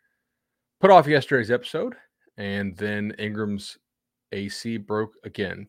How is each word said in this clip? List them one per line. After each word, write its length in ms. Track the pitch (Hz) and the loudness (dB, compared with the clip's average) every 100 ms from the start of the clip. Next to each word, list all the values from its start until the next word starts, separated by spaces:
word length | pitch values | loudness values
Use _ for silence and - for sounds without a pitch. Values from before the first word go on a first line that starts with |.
| _ _ _ _ _ _ _ - | _ _ _ _ _ _ _ 2
put 120 | 190 | 8
off 160 | 185 143 | 8 8
yesterday's 420 | 147 - 131 107 | 2 2 0 0
episode, 460 | 123 - 160 247 - _ _ _ - | -2 -2 -6 -6 -8 _ _ _ -10
and 400 | 101 101 98 87 | -6 -4 -6 -6
then 380 | 104 104 104 107 | -6 -4 -6 -6
Ingram's 640 | 107 104 104 101 - - _ _ _ _ - | -8 -4 -4 -6 -8 -18 _ _ _ _ -12
A 140 | 101 101 | -8 -8
C 280 | - 117 113 | -8 -6 -8
broke 380 | 101 107 107 _ | -4 -4 -4 _
again 420 | 104 - 92 90 | -14 -6 -6 -6